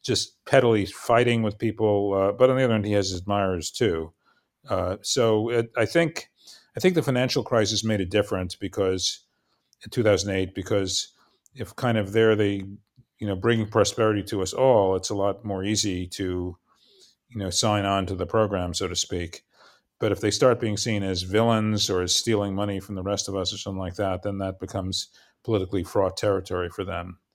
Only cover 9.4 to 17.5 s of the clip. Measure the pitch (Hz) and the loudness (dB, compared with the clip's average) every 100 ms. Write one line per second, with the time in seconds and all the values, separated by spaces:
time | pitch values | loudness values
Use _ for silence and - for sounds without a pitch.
9.4 | _ _ _ _ - - 107 98 101 95 | _ _ _ _ -8 0 2 2 2 -2
10.4 | 92 101 92 104 95 - - _ _ _ | -2 -6 -2 0 0 -4 -6 _ _ _
11.4 | _ - 104 - 127 110 98 110 113 107 | _ -14 -14 -4 0 0 0 4 4 6
12.4 | 104 101 98 101 _ _ _ _ 104 95 | 2 -2 -8 -16 _ _ _ _ -6 0
13.4 | 120 113 110 110 101 - 110 104 95 101 | 2 2 2 2 2 2 2 2 -2 -4
14.4 | 92 - 131 117 98 95 - 101 101 98 | -4 2 4 6 4 2 -2 -2 -2 -2
15.4 | 107 98 98 107 104 90 90 - 92 90 | -6 -4 -2 0 -2 -4 -6 -6 -4 -4
16.4 | 90 - _ _ _ _ _ _ _ 107 | -6 -10 _ _ _ _ _ _ _ -6
17.4 | 98 | -4